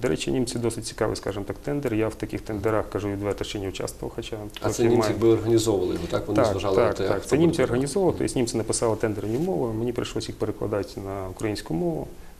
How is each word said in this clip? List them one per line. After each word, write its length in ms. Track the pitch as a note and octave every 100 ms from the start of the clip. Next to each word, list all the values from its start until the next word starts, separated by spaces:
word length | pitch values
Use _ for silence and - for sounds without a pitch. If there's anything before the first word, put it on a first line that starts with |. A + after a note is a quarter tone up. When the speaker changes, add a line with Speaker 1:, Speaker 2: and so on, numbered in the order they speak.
Speaker 1:
До 60 | A#2
речі, 220 | B2+ C#3
німці 260 | C3+ A#2 A2+
досить 280 | A#2 A2+ A2
цікавий, 300 | - A2 A2
скажімо 280 | - G2+ G2
так, 80 | G2
тендер. 380 | - D3 B2+
Я 140 | A2 A2
в 60 |
таких 260 | - G#2+ G#2
тендерах, 480 | - G#2 G#2+ A2 G2
кажу 180 | G2+ G2+
відверто, 360 | G2+ G2+ F#2+
ще 140 | G2+ G#2+
не 100 | F#2+
участвував, 440 | E2+ - - B2+ -
хоча 200 | A2+ G#2+ G#2 -
Speaker 2:
А 100 | G#2+
це 60 | G#2+
Speaker 1:
трохи 60 |
Speaker 2:
німці 160 | A#2 A#2+ G#2+
Speaker 1:
маю. 40 |
Speaker 2:
якби 160 | G2 A2+
організовували 640 | A2+ G#2+ A2+ A2 G2 F2+
його, 120 | F2+ E2
так? 160 | A2 G#2+
Вони 100 | G#2
Speaker 1:
Так, 100 | A#2
Speaker 2:
зважали 260 | G2 G2+ F#2+
Speaker 1:
так, 100 | A#2
Speaker 2:
на 60 |
те, 160 | G2+ G2
Speaker 1:
так. 100 | G2
Speaker 2:
хто 80 | -
Speaker 1:
Це 80 | C3+
Speaker 2:
буде 40 |
Speaker 1:
німці 120 | E3+ -
Speaker 2:
будувати? 160 | B2+
Speaker 1:
організовували, 440 | A#2+ C#3 G3+ F3+ -
тобто 160 | - C3+
німці 180 | A#2 A#2
написали 400 | G#2+ A2+ A#2+ A2
тендерні 400 | A2+ G#2 G2+ A#2
умови, 360 | F3+ F3+ B2
мені 180 | A2 A#2+
прийшлось 360 | A#2+ A#2+ A#2 -
їх 100 | G#2+
перекладати 640 | G#2+ G#2 G#2+ G#2 G2 -
на 280 | G2 G2 F#2+
українську 460 | F#2 A2 G2+ -
мову. 320 | D#3+ F3 D#3 C3+ - - -